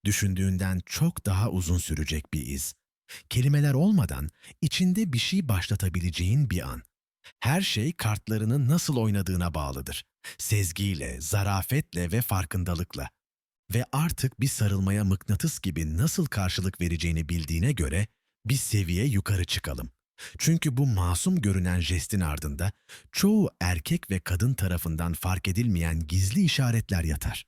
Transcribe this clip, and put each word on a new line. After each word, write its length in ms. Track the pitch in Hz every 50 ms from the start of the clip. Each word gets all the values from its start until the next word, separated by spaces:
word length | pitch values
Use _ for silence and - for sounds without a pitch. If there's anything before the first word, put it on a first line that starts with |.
| -
Düşündüğünden 760 | 101 104 - - 98 95 90 95 98 95 90 98 95 95 90 -
çok 400 | - - - 151 170 - - -
daha 240 | 104 95 92 104 117
uzun 280 | - 92 87 80 90 87
sürecek 560 | - - 78 71 76 71 78 76 - - -
bir 140 | 78 65 60
iz. 260 | 69 67 - - - _ _ _ _ _ _ _ - - - _
Kelimeler 440 | - 120 123 143 147 147 143 147 135
olmadan 560 | 131 165 208 214 185 113 - 69 64 71 78 _ _ - - - _
içinde 520 | - 156 - - 185 185 180 202 220 180 127
bir 60 | 120
şey 300 | - - - 196 180 131
başlatabileceğin 1000 | 107 90 87 - 101 95 95 92 82 90 82 90 78 - 87 92 110 143 151 113
bir 200 | 95 90 64 67
an. 120 | 64 62 - _ _ _ _ _ _ _ _ - _ _
Her 220 | - 107 143 180
şey 320 | 196 - - 107 110 151 180
kartlarını 760 | _ - 110 107 101 - - 110 110 107 107 120 147 135 117
nasıl 280 | 156 175 - - 147 127
oynadığına 560 | 110 110 101 101 92 85 92 87 87 85 80
bağlıdır. 520 | 82 73 69 67 67 67 - 67 - - _ _ _ _ - - _
Sezgiyle, 840 | - - 113 104 98 85 80 - 101 101 95 76 65 62 62 62
zarafetle 920 | 71 - - 101 98 101 101 98 92 - 120 147 - _ - 85 87 85
ve 100 | 85 113
farkındalıkla. 880 | 123 - 107 92 92 - - 95 87 82 87 82 87 - - - 67 - _ _ _ _ _ _ _ _ _ _ _ _ -
Ve 120 | 113 123 -
artık 500 | - 135 156 170 - - - 131 - -
bir 60 | 110 135
sarılmaya 560 | - - 110 104 98 95 95 95 98 104 104
mıknatıs 560 | 98 98 - - - 107 - - 165 - -
gibi 380 | - 95 80 78 82 76 78 82
nasıl 280 | 113 170 - - 170
karşılık 560 | 139 - 104 95 90 - - 90 95 - -
vereceğini 480 | 90 85 87 82 80 85 82 80 80 73
bildiğine 420 | 87 85 78 - 82 82 87 131
göre 360 | 147 - 78 64 67 90 107 - _ _ _ _ _ _ _
bir 100 | 107 135
seviye 500 | 131 - - - 104 95 82 87 87 113
yukarı 400 | 147 117 95 - - 101 92 87
çıkalım. 460 | - - - - - 69 65 - - _ _ _ _ _ _ - - - -
Çünkü 400 | - 156 165 160 - 156 123 123
bu 100 | 143 135
masum 540 | 113 95 90 87 90 87 - 185 185 175
görünen 380 | - 101 95 95 87 90 90 90
jestin 400 | 85 80 90 87 - - - 101
ardında 520 | 90 78 73 73 - 73 69 69 87 101 - _ _ _ - - - _
çoğu 380 | - - - 196 214 220 190 - - _
erkek 520 | 87 90 90 82 - - 165 175 - -
ve 80 | 98 92
kadın 340 | - - 92 87 110 127 131
tarafından 600 | - 98 92 90 85 - 85 80 78 85 85 85
fark 340 | - - 92 92 90 - 98
edilmeyen 600 | 90 87 120 120 98 85 82 82 80 80 82 76
gizli 360 | 82 92 95 95 107 180 196
işaretler 600 | 156 - - 135 120 117 113 - - 98 87 80
yatar. 420 | 80 76 - - - - - -